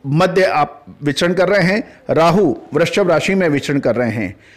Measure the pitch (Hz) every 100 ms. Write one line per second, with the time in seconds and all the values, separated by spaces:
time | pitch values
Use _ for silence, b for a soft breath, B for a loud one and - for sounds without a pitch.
0 | 139 151 185 175 185 151 143 - - -
1 | 143 135 175 180 180 202 175 208 - -
2 | - 135 165 175 175 113 - 143 170 -
3 | 185 156 170 190 175 143 - 143 135 113
4 | 120 110 95 98 b